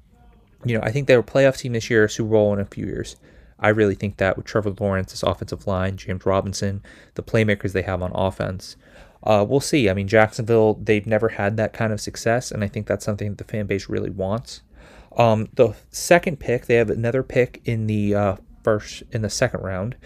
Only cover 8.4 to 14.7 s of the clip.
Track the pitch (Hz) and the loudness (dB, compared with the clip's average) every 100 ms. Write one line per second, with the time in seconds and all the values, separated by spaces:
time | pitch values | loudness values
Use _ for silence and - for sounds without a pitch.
8.4 | 104 92 - - _ - - _ - 107 | -6 -8 -14 -20 _ -20 -20 _ 2 2
9.4 | 104 135 - 156 104 95 98 110 107 - | 4 0 0 2 2 2 2 4 4 0
10.4 | 110 113 110 104 104 104 107 107 113 - | 2 4 4 2 0 0 2 0 0 0
11.4 | 101 110 107 - 113 104 - - 117 120 | -2 0 -2 -2 -4 -4 -8 -4 0 0
12.4 | - 104 101 110 104 101 - 104 104 98 | -2 -4 -4 -4 -4 -4 -2 -4 -4 -8
13.4 | - 110 98 98 - 101 101 101 95 110 | -8 -6 -2 -4 -4 -6 -4 -4 -4 -4
14.4 | - - _ | -8 -18 _